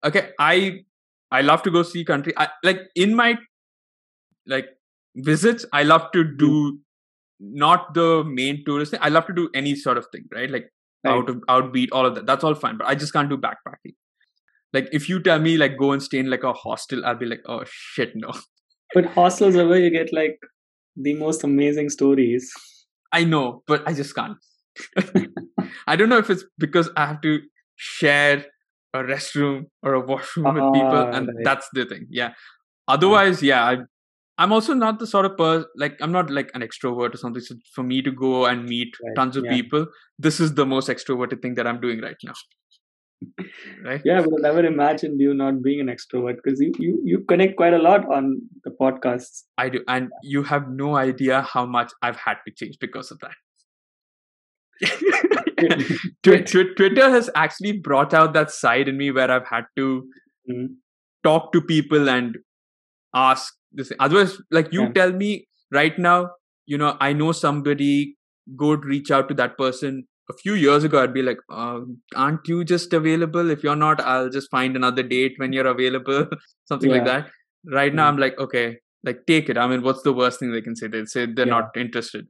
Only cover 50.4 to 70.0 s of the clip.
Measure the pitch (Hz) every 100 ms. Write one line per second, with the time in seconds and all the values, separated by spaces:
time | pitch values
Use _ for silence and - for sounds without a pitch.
50.4 | 143 147 139 131 143 147 131 127 131 131
51.4 | 127 127 123 123 120 - 120 110 - 104
52.4 | - - 117 147 110 - - - - -
53.4 | _ _ _ _ _ _ _ _ _ _
54.4 | _ _ _ _ - - 381 392 381 427
55.4 | - - - - 127 170 175 - 190 180
56.4 | 180 185 185 - 196 190 269 254 214 151
57.4 | 156 - 196 208 156 139 147 160 160 160
58.4 | 151 - 127 120 143 135 139 131 127 127
59.4 | 127 117 117 - 135 131 127 - _ _
60.4 | 127 123 127 - _ _ _ _ 160 156
61.4 | 160 170 151 156 143 151 143 127 123 113
62.4 | _ _ _ _ _ _ _ 127 131 131
63.4 | - _ _ 139 131 - 135 180 190 -
64.4 | - 160 160 170 214 196 185 185 208 208
65.4 | _ _ _ 143 156 156 175 175 180 -
66.4 | _ _ _ 143 147 139 135 147 156 165
67.4 | 156 147 143 143 143 143 143 - _ _
68.4 | - 131 147 151 143 139 139 139 135 139
69.4 | 123 - 131 127 143 135